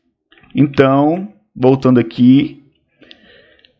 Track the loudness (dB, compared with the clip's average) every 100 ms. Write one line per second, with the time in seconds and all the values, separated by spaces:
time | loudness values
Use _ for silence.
0 | _ _ _ _ _ -4 -2 0 0 0
1 | -2 -4 -10 _ _ -4 0 0 0 0
2 | -2 0 2 2 0 -10 _ _ _ _
3 | _ _ _ _ _ _ _